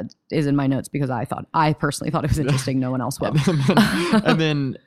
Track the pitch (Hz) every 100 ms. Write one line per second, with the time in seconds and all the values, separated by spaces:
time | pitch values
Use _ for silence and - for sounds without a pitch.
0 | - _ - 156 143 143 135 135 - 151
1 | 131 120 127 - - 165 156 151 143 -
2 | - 143 147 156 135 135 135 131 127 131
3 | 120 - - 147 185 156 131 254 208 311
4 | 349 220 185 160 156 147 135 -